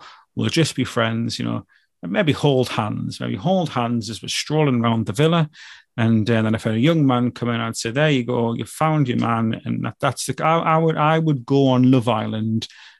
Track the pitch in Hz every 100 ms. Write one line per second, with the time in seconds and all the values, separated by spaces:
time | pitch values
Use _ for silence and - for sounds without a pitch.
0 | - - _ - 110 - 156 - 127 -
1 | 113 113 117 - 117 117 - _ _ _
2 | - 190 170 - 151 131 120 - 107 -
3 | - - 123 117 160 190 175 - 117 117
4 | 104 110 127 - - 151 147 123 117 113
5 | 110 104 156 170 156 - - - _ -
6 | 113 113 98 113 110 110 117 110 139 165
7 | 139 123 120 - 120 117 113 113 117 117
8 | 156 139 117 123 117 113 117 - 156 156
9 | 127 117 117 117 113 117 - 120 123 -
10 | 143 127 - - 151 165 170 160 160 156
11 | 151 160 160 143 117 139 139 123 127 131
12 | 117 110 110 110 110 110 - - - -